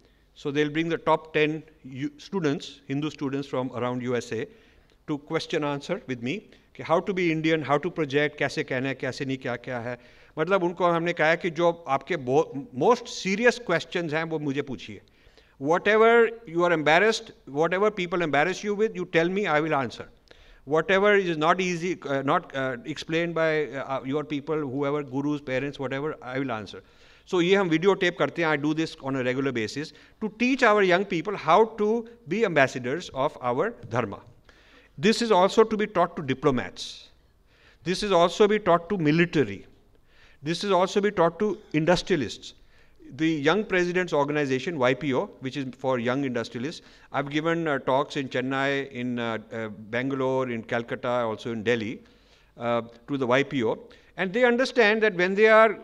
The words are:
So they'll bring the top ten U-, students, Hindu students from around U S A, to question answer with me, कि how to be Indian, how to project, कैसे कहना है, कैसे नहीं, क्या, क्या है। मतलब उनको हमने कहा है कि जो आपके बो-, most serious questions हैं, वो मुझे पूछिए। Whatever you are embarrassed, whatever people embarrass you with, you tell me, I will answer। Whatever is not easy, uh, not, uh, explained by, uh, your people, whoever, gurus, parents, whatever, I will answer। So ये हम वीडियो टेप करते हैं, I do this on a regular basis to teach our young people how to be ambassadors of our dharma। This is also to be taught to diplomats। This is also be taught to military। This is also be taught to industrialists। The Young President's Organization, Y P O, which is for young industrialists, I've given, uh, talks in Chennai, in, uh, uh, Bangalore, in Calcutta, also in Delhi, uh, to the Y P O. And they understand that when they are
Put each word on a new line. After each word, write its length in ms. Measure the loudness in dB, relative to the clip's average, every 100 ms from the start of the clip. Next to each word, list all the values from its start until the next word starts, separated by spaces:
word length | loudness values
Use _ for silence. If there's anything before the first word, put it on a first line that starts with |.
| _ _ _ -12
So 120 | -4
they'll 180 | -2 0
bring 220 | -2 -2
the 80 | -2
top 340 | 0 0 0
ten 300 | 0 0 -2 -10 _
U-, 280 | -16 -10 -10 -10
students, 640 | -8 -2 0 -2 -6 -16 -6
Hindu 220 | -4 -4
students 400 | -6 -6 -4 -4
from 220 | -4 -4
around 280 | -4 -4 -4
U 120 | -2 -4
S 160 | -4
A, 140 | -8 -8 -14 _ _ _ _ -8
to 100 | -8
question 480 | -4 -6 -4 -4
answer 380 | -2 -4 -6 -8 -6
with 160 | -6
me, 120 | -6 -6 -10 -20 _ -10
कि 80 |
how 160 | 0 0
to 140 | 0
be 180 | 0 0
Indian, 300 | 2 2 0
how 160 | 2 0
to 120 | 0
project, 460 | -4 0 0 0 -2
कैसे 280 | -4 -4
कहना 240 | -4 -2 -4
है, 60 |
कैसे 300 | -4 -6 -6
नहीं, 140 | -6 -6
क्या, 160 | -6 -8
क्या 220 | -8 -8
है। 180 | -8 -10 -14 -20 -12 -4
मतलब 260 | 0 2
उनको 260 | 0 2 2
हमने 200 | 2 0
कहा 160 | 2 2
है 80 | 2
कि 140 | -2 0
जो 100 | 0 0 -2
आपके 280 | -4 -2 -6
बो-, 500 | 0 0 0 -4 -10
most 340 | 0 2 2 0
serious 500 | -8 -4 0 2 0
questions 540 | 0 -2 -2 -6 -2
हैं, 120 | -4
वो 140 | -2 -4
मुझे 240 | -4 -4
पूछिए। 380 | -6 -8 -12 -18 _ _ _ _ _ -6
Whatever 720 | 0 0 4 6 6 6 4 0 -6
you 180 | 0
are 80 | 2
embarrassed, 600 | 4 4 6 4 0 -6 -20 -8
whatever 440 | -2 0 2 0
people 300 | 0 -4 -2
embarrass 420 | 0 2 0 -2
you 120 | -4
with, 200 | 0 -2
you 120 | -2 -2
tell 240 | 2 2
me, 160 | 0 0
I 140 | 0
will 140 | 2
answer। 320 | 0 -2 -6 -16 -20 _ -20 -20 -18 -2
Whatever 480 | 0 2 4 6
is 240 | 4 2 0
not 240 | 2 2
easy, 340 | 0 -2 -4 -6
uh, 180 | -4 -2
not, 340 | 0 0 -2
uh, 220 | -6 -6 -6
explained 500 | -10 -10 -4 -2 -2
by, 340 | 0 0 0 -2
uh, 340 | -6 -6 -6
your 180 | -4 -4
people, 360 | -4 -6 -4 -4
whoever, 440 | -4 -4 -2 -4
gurus, 380 | -4 -4 -4 -4
parents, 380 | -4 -4 -4 -6
whatever, 360 | -6 -6 -6 -8
I 180 | -8 -6
will 140 | -4
answer। 300 | -6 -8 -14 -20 _ -20 -20 -4
So 120 | 0
ये 140 | 4 4
हम 120 | 4
वीडियो 260 | 2 2 2
टेप 160 | 0 0
करते 240 | -2 0
हैं, 60 | 0
I 80 | 0
do 160 | 0
this 240 | -2 -4 -6
on 140 | -6 -2
a 80 |
regular 260 | 0 0 -2
basis 420 | -2 -4 -6 -10 -14 -20 -8
to 80 | -6 0
teach 240 | 0 4
our 200 | 4 4
young 200 | 4 2
people 320 | 2 -4 -4 -4
how 280 | 4 4 4 2
to 300 | 0 -2 -4 -12 -6
be 160 | 0
ambassadors 640 | 2 4 2 2 -4 -6 -6
of 220 | -4 -4 -2
our 280 | -4 -2 -2 -6 -6
dharma। 320 | -4 -2 -6 -16 -20 _ -20 _ -20 _ 0
This 260 | 2 2
is 100 | 4
also 320 | 4 6 6
to 120 | 4 2
be 120 | -2
taught 260 | 0 0
to 80 | -2
diplomats। 840 | -4 0 0 0 -4 -10 -16 -16 -20 _ _ _ _ _ _ _
This 220 | -6 -2
is 80 | 2
also 340 | 4 4 4 4
be 140 | 4
taught 280 | 4 2 2
to 80 | 0
military। 680 | 2 4 4 2 0 -2 -16 _ _ _ _ _ -20 -12
This 220 | -8 -4
is 80 | 0
also 300 | 2 2 2
be 100 | 0
taught 300 | 2 2 2
to 180 | -2 -4 -4
industrialists। 840 | 0 2 2 2 -2 -2 -8 -18 -20 _ -20 -20 -20 -16 -4
The 120 | -2
Young 360 | 2 2 2
President's 480 | 2 0 2 0 0
Organization, 640 | 2 2 0 0 -2 -2 0
Y 160 | 2
P 180 | 2 0
O, 140 | -2 -2 -8
which 160 | -10 -8
is 100 | -8 -6
for 220 | -4 -2
young 260 | 0 -2
industrialists, 580 | -2 -4 -6 -8 -8 -10 -20 -20 -8
I've 180 | -6 -4
given, 380 | -2 0 0 0
uh, 120 | -2
talks 360 | 0 0 0 -4
in 120 | -4
Chennai, 640 | -4 -2 -2 0 -2 -4
in, 260 | -6 -6 -4
uh, 200 | -4 -6 -8
uh, 160 | -8 -8
Bangalore, 840 | -10 -6 -4 -2 -2 0 0 -2
in 120 | -6
Calcutta, 460 | -4 -6 -4 -6 -2
also 420 | -2 -2 -4 -6
in 140 | -4
Delhi, 400 | 0 0 -2 -10 -16 _ _ _ _ -8
uh, 260 | -2 -2 -4 -12 -6
to 80 | -2
the 100 | 2
Y 160 | 2
P 220 | 2 -2
O. 140 | -2 -4 -8 -20 _ -8
And 160 | -4
they 120 | 2
understand 580 | 4 4 0 4 4 4
that 120 | 2
when 200 | 2 0
they 140 | 4 8
are 240 | 8 6 4